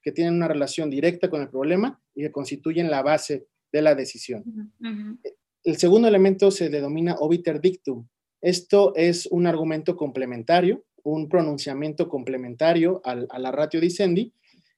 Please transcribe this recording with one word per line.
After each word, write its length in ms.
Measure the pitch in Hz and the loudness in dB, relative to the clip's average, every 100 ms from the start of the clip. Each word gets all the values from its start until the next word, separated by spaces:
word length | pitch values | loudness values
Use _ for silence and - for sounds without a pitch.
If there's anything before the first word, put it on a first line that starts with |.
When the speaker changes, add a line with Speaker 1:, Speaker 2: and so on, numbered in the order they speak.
Speaker 1:
que 100 | - | -6
tienen 220 | 143 170 | -2 0
una 140 | 170 165 | 2 0
relación 420 | 147 139 - 156 | 0 -2 -4 -4
directa 400 | 139 160 175 185 | 0 0 0 -2
con 100 | 160 | -2
el 80 | 135 | -6
problema 540 | 131 143 180 240 254 _ | -4 0 0 0 -6 _
y 80 | - | -8
que 100 | 147 | -8
constituyen 580 | 143 135 143 160 165 170 | -6 -8 -6 -4 -2 0
la 120 | 143 | 0
base 440 | 135 151 - 143 - _ _ | 2 0 0 -8 -8 _ _
de 100 | 147 | 2
la 120 | 156 | 4
decisión. 480 | 139 127 117 - 117 - | 4 0 -10 -10 -10 -10
Speaker 2:
Ujú, 440 | 214 214 _ 226 | -12 -14 _ -10
ujú. 280 | 208 208 226 415 - _ _ | -10 -10 -12 -14 -16 _ _
Speaker 1:
El 120 | - 151 | -4 2
segundo 320 | 175 208 233 | 6 6 6
elemento 420 | 202 190 190 196 | 6 4 6 2
se 180 | 190 165 | 2 -2
denomina 480 | 147 143 156 170 170 | -2 -4 -2 -2 0
obiter 400 | 151 170 175 147 | 0 0 0 0
dictum. 460 | 180 180 - 123 117 _ _ _ | 0 -2 -8 -10 -12 _ _ _
Esto 520 | 170 180 - 202 196 160 | -2 -2 2 6 6 4
es 300 | 170 170 - | 2 0 -2
un 200 | 175 175 | 0 2
argumento 500 | 160 160 156 156 175 | 0 -2 -2 -4 -4
complementario, 880 | 151 135 127 120 113 170 175 240 _ _ | -6 -4 -6 -8 2 4 4 0 _ _
un 240 | 151 156 151 | -6 -4 0
pronunciamiento 800 | 180 156 143 147 139 151 151 170 | 0 0 -4 -6 -6 -6 -4 -4
complementario 920 | 139 123 131 127 120 160 170 165 185 | -4 -6 -8 -8 -2 2 4 2 0
al, 220 | - 123 120 | -4 -8 -8
a 80 | 127 | -8
la 120 | 127 | -6
ratio 300 | 135 151 160 | -2 -2 0
dicendi, 540 | 175 180 196 175 226 _ _ _ _ | 0 2 2 2 -2 _ _ _ _